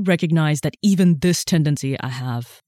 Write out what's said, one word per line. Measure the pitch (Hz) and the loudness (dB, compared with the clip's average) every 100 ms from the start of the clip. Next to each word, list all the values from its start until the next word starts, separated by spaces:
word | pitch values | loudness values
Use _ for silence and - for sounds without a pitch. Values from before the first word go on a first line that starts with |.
recognize | 190 175 165 165 156 151 | 0 0 2 2 2 0
that | - - | -4 -2
even | 208 190 180 151 | 0 4 4 2
this | 180 165 | 0 -2
tendency | - 165 147 143 135 135 | 0 0 2 0 -4 -6
I | 127 | -6
have | 127 127 120 120 - | -8 -6 -6 -8 -16